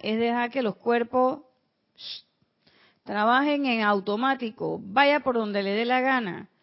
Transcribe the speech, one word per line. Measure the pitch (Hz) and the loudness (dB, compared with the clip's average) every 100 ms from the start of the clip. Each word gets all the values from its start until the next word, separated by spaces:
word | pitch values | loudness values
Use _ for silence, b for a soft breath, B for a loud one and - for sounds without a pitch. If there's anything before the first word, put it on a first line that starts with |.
es | - 220 | -4 -2
dejar | 233 240 240 | 0 0 -2
que | 269 | -2
los | 220 | -2
cuerpos, | - 233 233 233 254 254 311 - _ _ _ _ | -2 0 0 0 2 0 0 -10 _ _ _ _
shh, | - - - - _ _ _ b b b b | -20 -16 -16 -20 _ _ _ b b b b
trabajen | - 208 214 254 294 285 | -6 0 4 4 4 0
en | 269 226 | 0 2
automático, | 208 202 196 208 262 262 233 - 165 165 | 2 2 0 0 0 -2 -4 -6 -6 -6
vaya | 196 226 285 294 | -2 2 4 4
por | 269 240 | 0 -2
donde | 208 202 | -2 -2
le | 196 | -2
dé | 208 | -2
la | 233 254 | 0 0
gana. | 262 262 208 160 - b | 2 0 -2 -8 -14 b